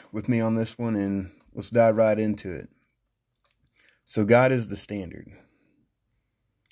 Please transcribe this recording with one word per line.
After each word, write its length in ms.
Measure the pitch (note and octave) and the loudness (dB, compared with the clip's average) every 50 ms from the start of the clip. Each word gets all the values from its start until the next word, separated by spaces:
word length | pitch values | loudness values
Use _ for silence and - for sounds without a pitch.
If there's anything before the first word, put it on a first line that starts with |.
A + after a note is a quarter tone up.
| - _ | -16 _
with 180 | - A2 G#2 - | -10 -6 -2 0
me 100 | A#2+ A2+ | 0 0
on 160 | A2+ A2+ A2+ | 0 0 0
this 220 | A2+ A2+ A2+ - | -2 -2 -4 -6
one, 180 | - A#2 A2+ A2 | -6 -4 -4 -2
and 360 | G2+ G2 G2 G2 G2 F#2 F2+ - _ _ _ - | -2 -2 -2 -2 -4 -6 -8 -12 _ _ _ -12
let's 180 | - G2+ - | -12 -8 -2
dive 260 | A#2+ A#2 A2+ A2+ G#2+ | 2 4 4 4 4
right 220 | A2 A2 A2 G#2+ G#2+ | 4 4 2 2 0
into 320 | G#2+ G#2+ G#2+ G#2 - F#2+ | 0 -2 -4 -4 -8 -10
it. 180 | E2+ C2 - - _ _ _ _ _ _ _ _ _ _ _ _ _ _ _ _ _ _ _ _ _ _ _ _ _ _ _ | -10 -12 -12 -16 _ _ _ _ _ _ _ _ _ _ _ _ _ _ _ _ _ _ _ _ _ _ _ _ _ _ _
So 200 | - - A2+ G#2 | -6 -2 0 4
God 260 | G2+ A#2 A#2+ B2+ C3 | 6 6 6 6 4
is 160 | C3 B2 A2+ | 2 0 -2
the 80 | F#2+ G2+ | -4 -8
standard, 560 | F#2+ - - G#2 G2+ F#2 E2 - - - - - - _ _ _ _ _ _ _ _ _ _ _ _ _ _ _ _ _ _ _ _ _ _ _ _ _ _ | -10 -8 -8 -8 -8 -8 -10 -12 -16 -18 -20 -20 -20 _ _ _ _ _ _ _ _ _ _ _ _ _ _ _ _ _ _ _ _ _ _ _ _ _ _